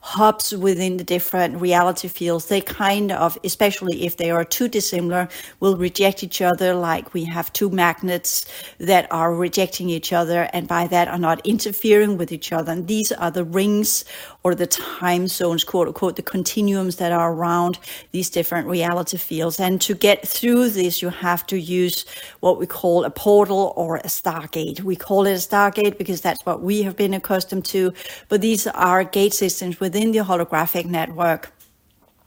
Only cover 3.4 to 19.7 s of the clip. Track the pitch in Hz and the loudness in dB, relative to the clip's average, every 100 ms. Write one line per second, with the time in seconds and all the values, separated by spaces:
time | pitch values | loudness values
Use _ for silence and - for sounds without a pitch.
3.4 | 190 - 208 196 185 170 175 - 170 170 | -6 0 0 2 -4 -2 -4 -2 0 0
4.4 | 170 - 240 226 - 180 175 180 175 - | 0 -2 0 0 -2 -2 0 -2 -2 -8
5.4 | - - 190 185 180 - 196 196 185 - | -18 -2 0 2 0 2 2 2 -6 0
6.4 | 180 175 185 180 170 165 - 180 165 170 | 0 2 2 0 0 -2 -4 -6 -4 -6
7.4 | - - 202 185 175 165 185 175 - - | -6 -2 -2 2 2 2 -2 -2 -2 -4
8.4 | - - - - 170 185 - 165 165 170 | -6 -12 -16 -6 4 4 4 0 0 2
9.4 | 180 - 185 - 180 165 - 175 165 175 | 0 0 -2 -2 -4 -4 0 0 2 0
10.4 | 170 175 - 175 170 175 175 175 165 165 | 0 -4 -2 -2 2 2 2 2 0 0
11.4 | 208 214 214 202 220 208 208 190 170 165 | 0 0 -2 -2 6 6 6 0 -4 -6
12.4 | - 165 160 165 170 214 202 - 170 180 | -4 -4 -4 -6 -2 -2 -2 -2 -2 -2
13.4 | 165 185 208 208 214 - - - - - | -2 0 2 2 0 -2 -4 -14 -18 -4
14.4 | 180 175 175 - - - 180 175 185 - | -2 0 0 -2 -6 -4 0 0 0 0
15.4 | 175 170 - 185 170 - 185 180 - 196 | 0 0 0 2 0 0 -2 -2 -6 -4
16.4 | 175 214 202 196 185 175 175 170 170 160 | -2 0 2 2 -2 -2 0 2 2 0
17.4 | 175 175 175 175 - - - 180 185 - | 0 2 2 -2 -8 -16 -10 -6 -2 -2
18.4 | - 175 151 175 170 175 165 180 - 160 | -2 -2 -2 -2 0 -2 -4 -6 -6 -4
19.4 | 165 165 185 | -2 0 0